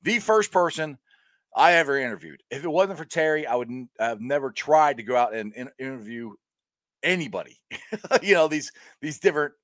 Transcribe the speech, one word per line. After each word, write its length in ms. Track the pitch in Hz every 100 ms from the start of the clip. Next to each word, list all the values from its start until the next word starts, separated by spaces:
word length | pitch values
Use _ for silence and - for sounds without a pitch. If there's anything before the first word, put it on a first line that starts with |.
the 160 | - 226
first 340 | - 220 208
person 460 | 190 175 156 156 135 _ _ _ _ _ -
I 160 | 160
ever 260 | 170 147 139
interviewed. 440 | 127 101 80 71 _
If 120 | 135
it 60 | 165
wasn't 300 | 156 190 170
for 80 | 160
Terry, 400 | 170 156 151 143
I 80 |
would 160 | 123 120
n-, 180 | 123 123 -
have 220 | 113 110
never 300 | 120 143 135
tried 480 | - - 156 151 131
to 40 |
go 140 | 107 123
out 180 | 120
and 200 | 110 107
in-, 160 | 107 127 _
interview 560 | 131 131 104 117 117 101 _ _ _ _ _ _
anybody. 560 | 156 185 147 95 - _ _ - -
<laughs> 300 | 208 - 262
You 120 | 190
know, 140 | 185 156
these, 220 | 151 - _ - _
these 180 | 151 143
different 360 | 180 151 147 _